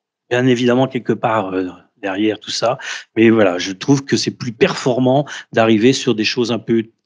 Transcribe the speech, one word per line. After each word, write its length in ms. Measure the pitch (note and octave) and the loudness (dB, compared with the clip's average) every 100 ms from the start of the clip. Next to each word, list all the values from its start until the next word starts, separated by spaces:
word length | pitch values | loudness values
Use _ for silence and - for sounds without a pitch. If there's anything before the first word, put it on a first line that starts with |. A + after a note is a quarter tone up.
| _ _ _ | _ _ _
bien 160 | B2 B2+ | 0 2
évidemment 420 | A#2+ B2 B2 C3+ | 2 2 2 0
quelque 260 | B2+ G#2 | -2 -4
part, 400 | A2 B2 A2 F#2+ | -4 -2 -2 -2
euh, 140 | F#2 F#2 F2 _ _ | -4 -6 -10 _ _
derrière 400 | G2+ F#2+ G#2+ G2+ | -8 -2 -2 -4
tout 120 | - | -8
ça. 260 | - A2+ C3 - - - - | -4 -2 -4 -8 -14 -8 2
Mais 160 | A2+ | 4
voilà, 260 | A2+ G2+ F2 | 6 4 0
je 140 | F#2 | -6
trouve 340 | F#2+ - C#3 C3+ | -6 0 0 0
que 100 | A2+ | -2
c'est 200 | - G#2 | -2 -6
plus 140 | B2 | -10
performant 720 | A2+ - - C#3 A#2+ B2+ C3+ C#3+ - - | -2 -2 0 -2 0 2 2 0 -10 -6
d'arriver 400 | A#2 A2+ A2 A#2 | 0 2 4 4
sur 200 | C3+ - | 2 0
des 100 | G#2+ | -2
choses 280 | G#2+ - A#2 | -2 -2 -2
un 80 | A2+ | -4
peu 260 | - A2+ A2+ _ | -2 -2 -2 _